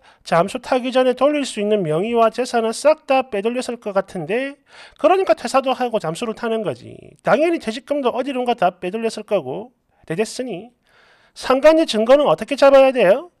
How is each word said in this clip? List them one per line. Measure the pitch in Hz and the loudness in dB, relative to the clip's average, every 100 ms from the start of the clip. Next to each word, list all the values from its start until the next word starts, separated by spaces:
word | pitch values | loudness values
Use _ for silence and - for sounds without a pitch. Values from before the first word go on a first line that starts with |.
| _ _ - | _ _ -2
잠수 | 170 196 247 | 0 0 -4
타기 | - 262 254 | -2 -2 0
전에 | 254 254 | 0 2
돌릴 | 247 277 302 269 | 2 0 0 -4
수 | - | -4
있는 | 208 214 165 | -2 0 0
명의와 | 156 220 233 226 | -2 -2 2 2
재산은 | 220 247 240 226 | 0 -4 -2 -2
싹 | 226 285 311 - | 0 0 0 0
다 | 262 254 | 0 0
빼돌렸을 | 202 214 247 254 233 | -4 -4 -4 -6 -10
것 | 208 | -6
같은데 | 196 190 185 151 226 269 285 _ - - - | -4 -4 -6 -6 -6 -6 -12 _ -20 -20 -2
그러니까 | 302 381 370 320 | 2 2 2 -2
퇴사도 | - 269 269 | -2 -2 -2
하고 | 247 247 220 | -2 -2 -4
잠수를 | 160 160 233 214 | -4 -6 -8 -6
타는 | 233 226 | -6 -4
거지. | 185 120 110 110 - - | -4 -8 -12 -20 -20 -8
당연히 | - 220 339 330 | 0 2 2 0
퇴직금도 | - 226 - 294 247 | -6 -10 -6 -4 -2
어디론가 | 220 269 254 247 233 | -4 -4 -4 -4 0
다 | 185 185 | 0 -2
빼돌렸을 | 180 220 226 220 | -6 -6 -6 -8
거고. | 208 202 127 160 247 _ _ _ - | -4 -4 -2 -8 -12 _ _ _ -8
대됐으니 | 165 220 - 254 180 233 _ _ _ _ _ _ - | -6 -6 -6 -10 -10 -14 _ _ _ _ _ _ -8
상간녀 | - 269 302 320 330 | -2 2 4 4 2
증거는 | 214 220 277 262 | 0 4 4 4
어떻게 | 160 214 277 | 0 -2 2
잡아야 | 277 269 269 | 6 6 6
돼요? | 254 180 247 349 _ | 4 4 4 0 _